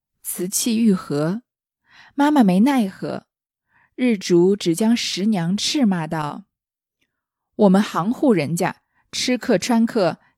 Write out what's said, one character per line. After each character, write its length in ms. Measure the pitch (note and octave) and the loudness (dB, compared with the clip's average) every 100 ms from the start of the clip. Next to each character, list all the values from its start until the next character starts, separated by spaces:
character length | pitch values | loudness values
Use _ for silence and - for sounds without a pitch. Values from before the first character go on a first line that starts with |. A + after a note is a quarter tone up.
| _ _ | _ _
辞 260 | - - F3+ | -12 -8 -6
气 300 | - - A3 | -4 -2 0
愈 140 | A#3 | 2
和， 500 | F#3 - C#3+ D#3 G#3 - _ _ _ _ _ - | 0 -2 -4 -2 -4 -10 _ _ _ _ _ -10
妈 160 | - C#4+ | -2 2
妈 120 | D4 | 4
没 180 | G#3 F3+ | 4 4
奈 280 | B3 C#4 G3 | 2 2 -2
何， 380 | - D3 C3 - _ _ _ _ _ _ | -6 -10 -10 -12 _ _ _ _ _ _
日 240 | - B3+ G#3+ | -4 -2 -2
逐 380 | - F3 F3+ G#3 | 2 4 4 2
只 180 | - | 0
将 220 | E3 A3 A#3+ | 0 0 0
十 300 | - - G#3 | -2 -4 -2
娘 300 | G#3 E3 G3+ | 0 -2 -4
斥 300 | - D#4 A#3 | -2 0 2
骂 200 | F#3 D#3 | 0 -4
道 380 | E3 D3 F#3+ - _ _ _ _ _ _ _ _ _ _ - | -6 -6 -8 -16 _ _ _ _ _ _ _ _ _ _ 2
：“我 120 | G#3 | 4
们 120 | F#3 | 4
行 300 | G#3+ F3+ F3+ | 2 -2 -4
户 200 | B3+ D4 | 0 2
人 240 | G3 C#3 E3+ | 2 0 -2
家， 200 | E3+ - _ _ _ | -4 -6 _ _ _
吃 260 | - - B3 | -6 -4 -2
客 220 | - F#3+ | 0 0
穿 260 | - A3+ | 0 0
客， 340 | A3+ A#3 F3 - _ | 0 0 -2 -2 _